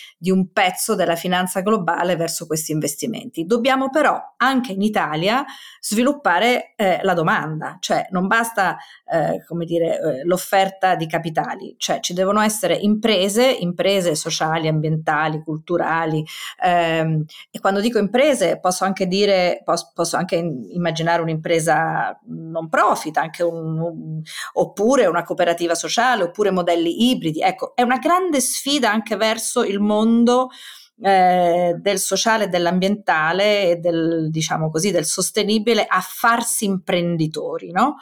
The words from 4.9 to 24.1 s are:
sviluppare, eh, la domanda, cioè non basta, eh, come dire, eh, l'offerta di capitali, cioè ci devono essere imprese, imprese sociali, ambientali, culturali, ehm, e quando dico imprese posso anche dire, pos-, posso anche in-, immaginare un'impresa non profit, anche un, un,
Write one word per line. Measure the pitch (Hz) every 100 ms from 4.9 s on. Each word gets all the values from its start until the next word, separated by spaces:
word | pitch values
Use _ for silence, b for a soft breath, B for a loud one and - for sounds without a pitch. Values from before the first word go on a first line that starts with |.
| 208 151 151 180 247 294 B B B
sviluppare, | - 214 247 285 196 175 226 247 - -
eh, | 196 170
la | 196
domanda, | 175 160 202 151 156 147 160
cioè | - 170 -
non | 185 190
basta, | 226 226 - 180 - B B
eh, | - 165 165 170 -
come | 170 165
dire, | 170 165 160
eh, | 156 131
l'offerta | 170 180 - 196 190 190 185 170
di | 160
capitali, | 165 165 160 143 - - -
cioè | - 147
ci | -
devono | 180 190 208
essere | 214 214 - 220
imprese, | 208 214 226 202 196 202 254
imprese | - 175 170 180 196 175
sociali, | 156 165 156 156 160 160
ambientali, | 156 156 160 160 151 156 156
culturali, | 156 156 - 170 170 160 160 156 156 B B B
ehm, | 180 175 170 165 160 156 151 B B
e | -
quando | 196 196
dico | 220 233
imprese | 196 240 294 262 175 -
posso | 185 180
anche | 190 190 185
dire, | 190 202 190 175 - -
pos-, | 170 -
posso | - 170 -
anche | 180 175
in-, | 170 131 107
immaginare | 180 170 156 165 170
un'impresa | 165 160 165 165 160 156 160 156 110 - -
non | 165 165 165 160
profit, | 254 - 190 160 147
anche | 160 -
un, | 175 165 160 160
un, | 170 160 160